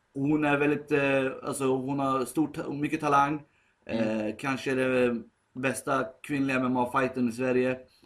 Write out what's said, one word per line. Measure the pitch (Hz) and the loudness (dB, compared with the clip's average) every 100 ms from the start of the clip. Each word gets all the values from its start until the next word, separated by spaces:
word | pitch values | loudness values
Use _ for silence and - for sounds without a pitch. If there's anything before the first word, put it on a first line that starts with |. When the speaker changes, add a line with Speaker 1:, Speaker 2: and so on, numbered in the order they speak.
| _ | _
Speaker 1:
hon | - 139 151 147 | -4 0 2 2
är | 143 | 2
väldigt, | 147 143 - | 2 0 0
eh, | 147 139 135 131 - | 2 4 2 0 -4
alltså | - 131 135 131 | -6 -2 0 0
hon | 127 139 | 0 -2
har | 135 131 123 | 0 0 -2
stor | - 151 | 0 -2
ta-, | 160 127 | -2 -6
mycket | 139 147 156 | -4 -2 -2
talang. | 151 139 143 151 - _ _ _ - | 2 4 4 0 -8 _ _ _ -6
Speaker 2:
Mm. | 113 107 110 107 | -2 0 -2 -4
Speaker 1:
Eh, | - | -4
kanske | 139 127 143 | -4 -4 -2
är | 131 | 0
det | 131 127 123 117 - _ _ 127 | 2 4 2 0 -8 _ _ -4
bästa | 131 127 - 135 127 - - | -4 -2 -2 -2 -2 -8 -6
kvinnliga | 143 139 131 | -2 0 0
M | 127 | 0
M | 127 | 0
A-fighten | 123 135 127 127 120 | 0 2 0 0 -2
i | |
Sverige. | 113 127 123 127 127 - _ | 0 0 2 2 -2 -8 _